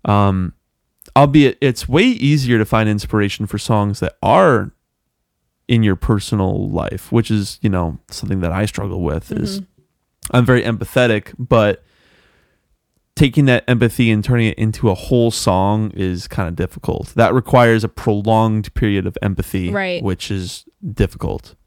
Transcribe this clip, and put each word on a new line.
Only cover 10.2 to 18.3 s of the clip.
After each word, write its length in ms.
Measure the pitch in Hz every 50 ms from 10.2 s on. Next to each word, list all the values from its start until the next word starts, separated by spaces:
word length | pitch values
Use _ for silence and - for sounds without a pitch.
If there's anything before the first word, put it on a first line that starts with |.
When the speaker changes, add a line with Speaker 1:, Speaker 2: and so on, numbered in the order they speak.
| - - -
Speaker 1:
I'm 80 | 123 123
very 160 | 117 127 123 -
empathetic, 680 | 113 117 98 104 - - 135 123 117 110 104 - - -
but 460 | - 120 - 143 117 107 104 101 - _ _ _ _ _ _ _ _ _ _ _ _ _ _ _ _ _ _ _ _ _ _ _ _ _ _ _
taking 300 | - 151 131 117 156 143
that 180 | 135 123 117 -
empathy 440 | - 123 113 120 113 - - 120 113
and 120 | 110 107 104
turning 240 | - 123 120 113
it 100 | 110 -
into 320 | - 107 110 107 - - 110
a 40 | 92
whole 380 | - - - 131 120 117 117
song 600 | 107 - - 117 92 92 95 101 104 107 110 104 -
is 320 | 98 95 92 90 87 -
kinda 240 | - - - 95 82
difficult. 640 | 87 - 95 - - - - - 113 - - - -
That 180 | 113 113 98 107
requires 500 | 127 - - - 127 120 117 113 110 110
a 60 | 110
prolonged 840 | _ - - 117 104 104 101 110